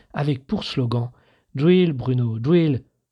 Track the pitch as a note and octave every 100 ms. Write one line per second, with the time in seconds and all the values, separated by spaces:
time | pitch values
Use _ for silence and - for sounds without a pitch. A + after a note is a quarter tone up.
0 | _ - C#3+ B2+ - G#3 - C#3+ B2 A#2+
1 | A#2+ - _ _ _ C3 D#3 F#3 F3 C3
2 | A#2 B2+ A#2+ A2 C3 F3 D#3 C3+ - _
3 | _